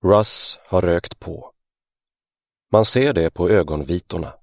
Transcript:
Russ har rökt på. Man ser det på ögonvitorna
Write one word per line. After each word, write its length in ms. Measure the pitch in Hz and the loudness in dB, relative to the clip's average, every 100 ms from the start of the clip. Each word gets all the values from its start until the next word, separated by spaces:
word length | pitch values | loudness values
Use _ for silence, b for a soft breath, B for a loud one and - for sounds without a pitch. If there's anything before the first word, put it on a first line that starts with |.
Russ 560 | 92 104 107 - - - _ | 4 4 4 -2 -6 -10 _
har 160 | 92 | 0
rökt 380 | 87 85 - - | 2 0 -2 -16
på. 340 | - - - _ _ _ _ _ _ _ _ _ _ _ _ | -14 -14 -18 _ _ _ _ _ _ _ _ _ _ _ _
Man 140 | 107 110 | 2 2
ser 280 | 127 139 | 2 0
det 180 | 110 82 | 0 -2
på 180 | - 87 | -2 2
ögonvitorna 840 | 104 78 76 71 87 _ 87 76 - | 2 2 -4 -4 -6 _ -10 -10 -14